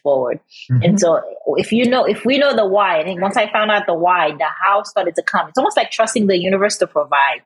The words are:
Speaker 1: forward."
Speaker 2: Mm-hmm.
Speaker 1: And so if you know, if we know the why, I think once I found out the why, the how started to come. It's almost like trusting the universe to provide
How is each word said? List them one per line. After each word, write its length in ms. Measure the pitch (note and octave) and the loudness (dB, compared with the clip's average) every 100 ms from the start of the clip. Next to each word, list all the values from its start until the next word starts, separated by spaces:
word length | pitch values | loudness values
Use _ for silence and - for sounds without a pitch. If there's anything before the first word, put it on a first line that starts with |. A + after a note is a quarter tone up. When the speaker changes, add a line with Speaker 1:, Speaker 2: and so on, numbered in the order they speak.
Speaker 1:
forward." 360 | C#3+ C3+ B2 C#3+ _ - - | -2 0 -2 -6 _ -16 -2
Speaker 2:
Mm-hmm. 120 | B2+ | 0
Speaker 1:
And 160 | F3 G3 | 2 2
so 200 | F3 D3+ - - - D3 | 2 2 -2 -8 -4 -2
if 140 | G3+ | 0
you 180 | A3+ A#3+ | 0 2
know, 140 | B3+ G3+ | 2 0
if 180 | G#3 | 0
we 140 | A#3 C#4 | 0 2
know 180 | C#4+ A3+ | 2 2
the 100 | G3+ | 2
why, 340 | G3+ F#3+ E3 | 2 2 0
I 40 | |
think 180 | E3+ F3+ | -2 -4
once 160 | G3 A3+ | -2 0
I 140 | G#3+ | 0
found 200 | G#3+ G#3+ | 0 0
out 160 | G#3 G3+ | 0 0
the 80 | E3 | 0
why, 360 | F3 F3+ D3+ D3 | 2 2 0 -2
the 80 | D#3 - | -6 -2
how 200 | F#3+ G3+ | 0 0
started 320 | G#3 G3+ F3 E3+ | -2 -4 -2 -4
to 80 | |
come. 260 | - F#3+ D#3+ | -2 -2 -2
It's 80 | C4 | -2
almost 200 | G#4 D4 | 0 0
like 120 | A3 | -2
trusting 380 | - A3 A#3+ G3 | -2 -2 0 2
the 100 | F#3 | 0
universe 400 | F3+ F#3+ G3+ - | 0 0 0 -2
to 80 | F3+ | -2
provide 540 | D3+ D3 C#3+ C#3 A#2+ | -2 0 2 0 -2